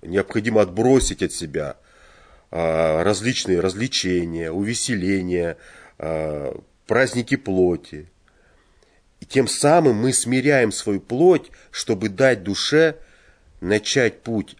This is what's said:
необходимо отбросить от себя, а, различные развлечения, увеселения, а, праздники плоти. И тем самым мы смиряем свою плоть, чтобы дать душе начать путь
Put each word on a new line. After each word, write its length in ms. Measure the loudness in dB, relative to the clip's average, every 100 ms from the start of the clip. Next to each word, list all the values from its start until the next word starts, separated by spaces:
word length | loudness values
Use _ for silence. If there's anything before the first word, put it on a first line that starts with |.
необходимо 580 | -4 -2 -2 -2 0 2
отбросить 640 | 2 2 4 4 2 -2
от 100 | -4
себя, 440 | -6 -8 -6 -8 -10 _ _ _ _ _ _ _
а, 520 | -4 -2 0 0 2
различные 580 | 0 0 -2 -2 0 0
развлечения, 920 | 0 -2 -4 -4 -2 -2 -2 -6 -6
увеселения, 1040 | -4 -4 -4 -4 -2 0 -2 0 -2 -2 -6 -14 -20 -20 -12
а, 600 | -6 -4 -4 -6 -8 -10 -16 _ -2
праздники 500 | 0 0 -2 -4 -4
плоти. 720 | -2 2 2 0 -6 -18 -20 _ _ _ _ _ _ _ _ _ _ -20
И 40 |
тем 240 | -4 0 0
самым 480 | 2 4 4 4 2
мы 160 | 0
смиряем 580 | 0 0 0 2 2 2
свою 300 | -2 -4 -4
плоть, 500 | -2 2 4 4 0 -20 _
чтобы 380 | -10 -4 -2 -4
дать 360 | 2 2 2
душе 540 | -2 -4 0 2 2 0 -14 _ _ _ _ -10
начать 640 | -2 -2 0 2 0 -2
путь 340 | -6 -4 -6